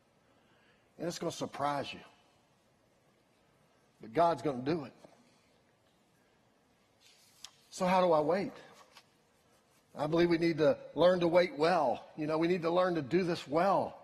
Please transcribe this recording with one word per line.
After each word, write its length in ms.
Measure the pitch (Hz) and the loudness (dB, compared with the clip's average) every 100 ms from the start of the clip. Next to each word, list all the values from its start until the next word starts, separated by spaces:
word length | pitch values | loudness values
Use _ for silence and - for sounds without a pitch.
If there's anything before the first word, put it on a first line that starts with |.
| _ _ _ _ _ _ _ _ _ - | _ _ _ _ _ _ _ _ _ -10
And 80 | 165 | -10
it's 140 | 170 | -6
gonna 100 | 170 | -8
surprise 640 | - 127 - 143 143 123 | -8 -10 -6 -4 -4 -8
you. 80 | 90 - _ _ _ _ _ _ _ _ _ _ _ _ _ _ _ _ _ _ _ | -14 -20 _ _ _ _ _ _ _ _ _ _ _ _ _ _ _ _ _ _ _
But 120 | 110 | -4
God's 280 | 113 170 147 | 2 2 2
gonna 200 | 151 123 | -4 -4
do 220 | 131 170 | -4 -4
it. 80 | 123 - - _ _ _ _ _ _ _ _ _ _ _ _ _ _ _ _ _ _ _ _ _ _ _ - _ _ | -6 -16 -20 _ _ _ _ _ _ _ _ _ _ _ _ _ _ _ _ _ _ _ _ _ _ _ -20 _ _
So 160 | - 185 | -4 2
how 180 | 185 | 4
do 80 | 185 | 4
I 80 | 156 | 4
wait? 320 | 151 190 165 - - - - - _ _ _ _ _ _ _ _ _ - | 2 0 -2 -10 -20 -20 -20 -20 _ _ _ _ _ _ _ _ _ -8
I 120 | 151 | -2
believe 200 | 165 170 | 2 2
we 100 | 165 | 2
need 200 | 170 151 | 0 2
to 180 | 143 127 - 143 | 2 2 -4 2
learn 240 | 175 185 | 2 4
to 80 | 170 | 4
wait 280 | 175 180 139 | 4 2 0
well. 480 | 160 180 135 107 - - | 2 2 0 -2 -8 -8
You 100 | 151 | -4
know, 100 | 156 | 0
we 120 | 170 | 0
need 140 | 185 | 0
to 80 | 165 | 0
learn 260 | 175 185 165 | 0 0 -2
to 60 | |
do 200 | 127 175 | 0 0
this 240 | 175 165 - | 0 -4 -2
well. 500 | 156 196 170 113 - | 0 2 0 -2 -8